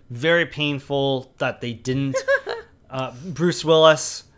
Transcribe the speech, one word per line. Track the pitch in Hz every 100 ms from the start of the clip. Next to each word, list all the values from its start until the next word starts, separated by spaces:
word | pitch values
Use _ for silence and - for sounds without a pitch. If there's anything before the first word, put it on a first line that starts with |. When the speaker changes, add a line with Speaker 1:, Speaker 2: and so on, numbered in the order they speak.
| -
Speaker 1:
Very | 120 151 170 160
painful | - 147 143 139 139 139 131 - -
that | 131 -
they | 120
didn't. | 113 - 131 139 508
Speaker 2:
<laughs> | - 554 - 453 - _ _
Speaker 1:
Uh, | 131 127 123 180
Bruce | 139 175 -
Willis. | 151 160 160 151 - - -